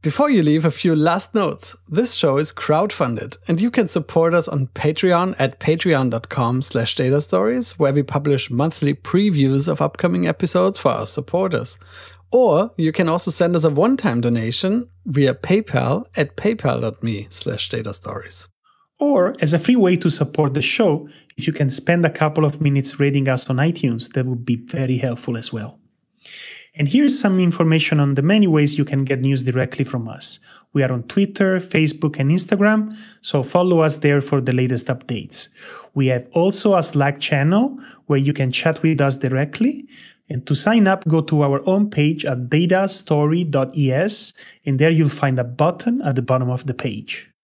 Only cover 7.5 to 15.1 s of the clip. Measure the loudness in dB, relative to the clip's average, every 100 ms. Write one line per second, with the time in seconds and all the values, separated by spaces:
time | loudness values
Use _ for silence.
7.5 | -2 -4 -2 0 2 0 -2 0 -2 -2
8.5 | -2 -2 0 -2 -2 -2 0 2 2 2
9.5 | 2 0 -2 -2 0 -2 0 -2 -2 0
10.5 | 2 0 0 -2 -2 -4 -8 -4 -2 -2
11.5 | -2 -6 -14 -20 -20 -20 -20 _ 2 4
12.5 | 4 0 0 -2 0 0 0 -2 0 2
13.5 | 2 2 2 2 2 0 0 0 0 -2
14.5 | -2 -2 -2 -4 _ -4